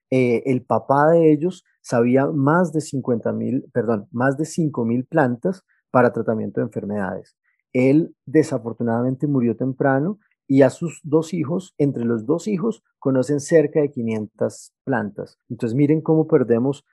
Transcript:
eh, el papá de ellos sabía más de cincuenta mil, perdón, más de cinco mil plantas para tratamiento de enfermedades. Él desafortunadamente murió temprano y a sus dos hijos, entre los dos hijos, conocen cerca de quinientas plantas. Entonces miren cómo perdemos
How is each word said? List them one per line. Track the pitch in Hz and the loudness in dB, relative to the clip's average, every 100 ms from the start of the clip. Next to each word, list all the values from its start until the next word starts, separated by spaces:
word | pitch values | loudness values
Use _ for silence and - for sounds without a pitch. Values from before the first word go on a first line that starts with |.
| - | -2
eh, | 131 123 113 135 | 0 2 0 0
el | 127 | -2
papá | - 110 - 139 151 | 0 -2 0 2 4
de | 170 160 | 4 4
ellos | 151 175 185 _ _ | 4 0 -6 _ _
sabía | - 123 120 131 143 | -4 0 2 2 2
más | 160 135 170 175 | 0 2 2 0
de | 156 | -2
cincuenta | - 135 120 117 117 | -6 -6 -2 -2 -2
mil, | 110 113 127 - | -4 -4 -4 -4
perdón, | 123 110 110 - | -4 -2 -2 -4
más | 120 135 139 | -2 -2 -2
de | |
cinco | 156 - 156 127 | -4 -2 -2 -2
mil | 113 123 | -2 -2
plantas | 127 160 131 120 185 190 _ _ _ | -2 0 0 0 -6 -6 _ _ _
para | 131 120 | 4 4
tratamiento | 117 113 110 104 131 | 2 -2 -2 -4 -6
de | 123 | -6
enfermedades. | 113 98 104 95 98 - _ _ _ _ | -6 -6 -6 -6 -8 -14 _ _ _ _
Él | 127 131 151 170 _ - | 0 4 4 0 _ -2
desafortunadamente | 151 135 127 113 110 117 117 127 131 151 | 0 2 -2 -6 -4 -2 0 -2 -2 -2
murió | 135 120 110 | 0 0 -2
temprano | 131 127 139 135 160 214 _ _ - | -4 -2 0 2 -2 -6 _ _ 0
y | 135 | 4
a | 131 | 4
sus | - 170 - | 2 -10 -10
dos | 147 156 160 | -2 -2 0
hijos, | 175 135 180 - - | -6 -4 -6 -6 -2
entre | 143 123 | -2 0
los | 117 117 110 | -4 -4 -2
dos | 170 214 | -4 -2
hijos, | 190 226 - _ _ | -4 -4 -6 _ _
conocen | 135 131 127 147 | -2 0 0 -4
cerca | 143 165 147 160 | 2 2 4 0
de | 143 | -2
quinientas | 127 113 110 104 - 113 - - _ | -2 -4 -4 -6 -6 -6 -6 -20 _
plantas. | - 123 107 98 95 _ - | -4 -4 -4 -8 -14 _ -14
Entonces | 113 120 | -6 -2
miren | 127 143 156 | 2 2 2
cómo | 156 160 156 | 2 2 4
perdemos | 156 117 117 131 139 _ | 2 2 0 0 -4 _